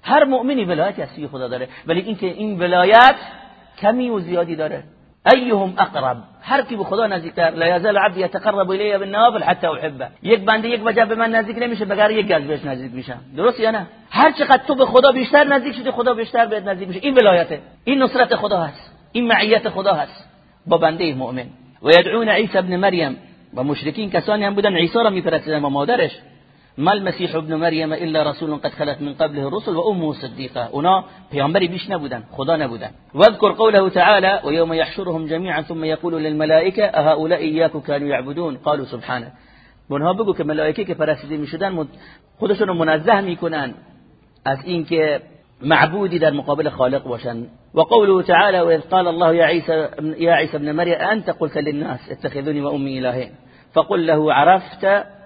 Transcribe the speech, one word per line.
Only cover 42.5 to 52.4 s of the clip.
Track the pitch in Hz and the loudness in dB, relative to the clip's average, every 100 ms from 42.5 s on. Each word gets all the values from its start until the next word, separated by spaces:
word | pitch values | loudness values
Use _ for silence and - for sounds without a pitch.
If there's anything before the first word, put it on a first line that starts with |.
| 196 208 | 0 0
رو | |
منزه | 175 160 156 165 208 | 0 2 2 2 2
میکنن | 196 170 170 160 131 - - - _ _ _ _ 135 | 0 -4 -6 -6 -8 -12 -20 -20 _ _ _ _ -4
از | 135 | -4
اینکه | 143 175 151 165 156 139 - - _ _ | -4 -6 -2 0 2 0 -6 -20 _ _
معبودی | 135 156 156 190 196 170 | 0 2 2 0 -4 0
در | 156 | 0
مقابل | 143 135 147 151 | 0 -4 -2 -2
خالق | 135 127 135 | 0 0 0
باشن. | 135 120 127 117 120 - _ | -4 -8 -8 -10 -12 -18 _
و | 151 | 0
قوله | - 233 202 190 | 4 4 4 2
تعالی: | 175 175 202 185 | 4 4 4 2
«و | 170 | 2
اذ | 160 | 2
قال | - 185 175 | 2 0 0
الله | 165 170 170 | 2 2 4
یا | 160 | 4
عیسی، | 170 - 160 151 - 156 156 | 2 0 -2 -2 -6 -8 -2
یا | 165 160 | 2 2
عیسی | 156 151 | 2 -4
ابن | 147 | -4
مریم | 151 175 165 | -2 0 0
انت | 175 214 180 | 0 -2 -4
قلت | 165 156 151 | -4 -4 -4
للناس | 147 143 151 127 - | -4 -4 -6 -8 -12
اتخذونی | - 143 143 | -10 -8 -6